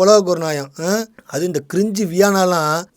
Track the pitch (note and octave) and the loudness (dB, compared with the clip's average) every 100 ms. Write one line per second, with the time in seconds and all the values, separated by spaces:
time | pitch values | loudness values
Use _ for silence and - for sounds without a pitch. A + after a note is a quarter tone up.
0 | F#3+ G#3+ F3+ E3+ D#3+ D3 C#3 D3 E3+ G#3+ | 6 4 4 -2 -4 -6 -8 -8 -4 -4
1 | A3 - - C#3+ F3+ D#3 C#3+ F3 A3 G3+ | -4 -14 -10 -6 -4 -4 -4 -2 -2 -2
2 | F#3+ F3+ G3+ G3 F#3 F3 D3+ D#3+ - | -2 2 2 2 0 0 0 -2 -6